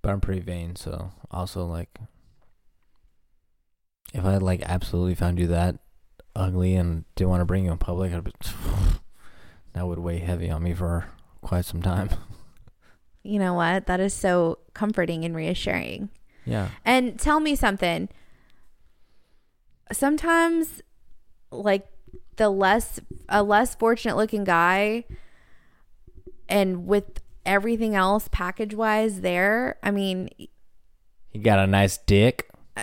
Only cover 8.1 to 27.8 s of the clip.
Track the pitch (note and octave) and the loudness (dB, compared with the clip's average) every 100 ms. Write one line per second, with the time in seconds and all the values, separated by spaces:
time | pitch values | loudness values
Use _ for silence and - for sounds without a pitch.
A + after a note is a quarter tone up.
8.1 | F2 - - - - - - - - - | -4 -8 -8 -8 -4 -2 2 2 2 -2
9.1 | - - - - - - F2 F2+ E2+ E2+ | -20 -20 -20 -20 -20 -10 -6 -4 -4 -4
10.1 | E2+ F2 F2 F2 D#2+ F2 F2 F2 E2+ - | -4 -2 -2 -2 -2 -2 -2 -2 -2 -4
11.1 | - - - - F2+ F2 E2+ F2+ F2+ F#2+ | -14 -20 -14 -2 -2 -2 -2 -2 0 0
12.1 | - - - - - - _ _ _ _ | -2 -2 -16 -20 -20 -20 _ _ _ _
13.1 | - G3+ G#3 F#3 F3 E3 F#3+ - F#3 G3 | -20 -4 0 0 2 2 0 0 0 0
14.1 | - F#3+ F3+ E3 - _ - G#3+ A3 E3+ | 0 2 4 2 -2 _ -4 -2 0 -2
15.1 | E3 E3 E3 D#3+ F3+ - F#2 - - G3+ | -2 -4 -4 -4 -4 -2 -4 -4 -8 -12
16.1 | - - - - A2+ F#2+ - - B3+ B3 | -12 -20 -14 -4 -4 -4 -4 2 2 2
17.1 | - D4 D4+ D#4 C#4 A3+ G3 F3 E3 F#3+ | 0 2 2 2 2 0 0 -2 -2 -6
18.1 | - - - _ - - - - _ - | -10 -20 -20 _ -20 -20 -20 -20 _ -20
19.1 | - _ _ _ _ _ _ _ G#3+ C#4 | -20 _ _ _ _ _ _ _ -2 0
20.1 | D4+ E4 E4 E4 E4 D#4 - - _ - | 0 2 4 4 2 -2 -8 -20 _ -20
21.1 | - - - - C#3+ G#3 G3 - - - | -20 -20 -20 -14 -4 0 0 -2 -16 -18
22.1 | - - - G#3+ G3 F#3+ A3 - - - | -18 -16 0 2 4 4 4 0 -10 -14
23.1 | - - G#3 G#3 G#3 A#3+ - A3+ A#3 A3+ | -16 0 2 4 4 4 2 2 2 0
24.1 | F#3 A3 G#3+ F#3+ E3 E3+ F#3+ G#3 A3+ A#3+ | 0 0 0 2 4 4 2 0 -2 -8
25.1 | - - - - - - _ - - - | -16 -16 -20 -20 -20 -20 _ -20 -20 -20
26.1 | - - - - G3+ F#3+ F3+ F3+ G3+ G3+ | -20 -18 -18 -2 0 2 -2 0 0 0
27.1 | - - - - G3 G#3+ A#3 | -10 -12 -10 0 0 2 0